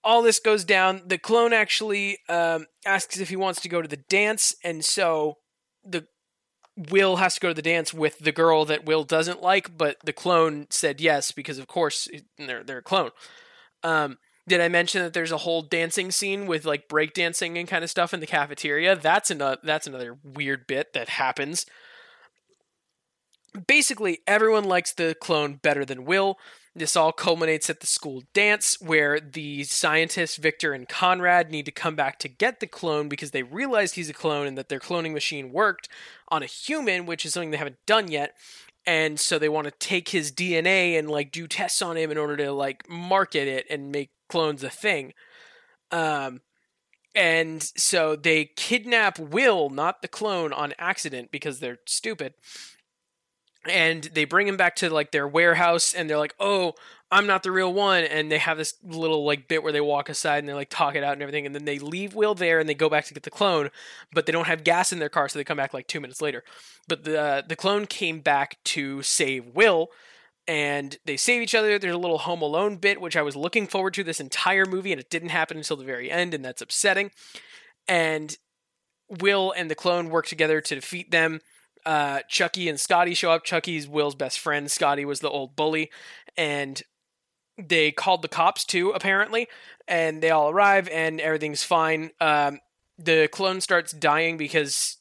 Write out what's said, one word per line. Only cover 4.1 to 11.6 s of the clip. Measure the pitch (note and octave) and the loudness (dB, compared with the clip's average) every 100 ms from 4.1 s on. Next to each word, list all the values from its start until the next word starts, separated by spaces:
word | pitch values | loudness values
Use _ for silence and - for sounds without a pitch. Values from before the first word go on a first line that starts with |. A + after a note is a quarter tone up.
| F#3+ G#3 A3 - - | 2 2 2 0 0
and | F3 D#3+ | -8 -4
so | D#3 G3+ F3 D#3+ D3+ D3+ _ _ _ _ G3 | -2 2 2 2 0 -4 _ _ _ _ -8
the | F3 E3 _ _ _ _ _ _ - | -8 -8 _ _ _ _ _ _ -16
Will | D3+ G3 F#3+ F3+ | 0 2 4 2
has | F#3 - | 0 0
to | |
go | F3+ | -2
to | |
the | D#3 | 0
dance | D#3 E3+ D#3 | 0 0 0
with | E3 D3+ - | -2 -2 0
the | D#3 | -2
girl | D3+ E3 D#3 D3+ | 4 4 6 4
that | D3+ | -2
Will | D#3 D#3 C#3+ | 0 0 2
doesn't | D#3+ E3 F3+ | 0 0 0
like, | F3+ F#3+ F#3 E3 | 2 2 0 -2
but | D3+ C#3 | -2 0
the | D#3 | -8
clone | - F#3 E3+ D#3+ D3 D3 | -4 2 4 4 0 -4
said | - D#3 C#3 | -2 0 0
yes | D#3+ D3 - | 2 2 -2
because, | - C#3 | -8 -10
of | C3+ | -12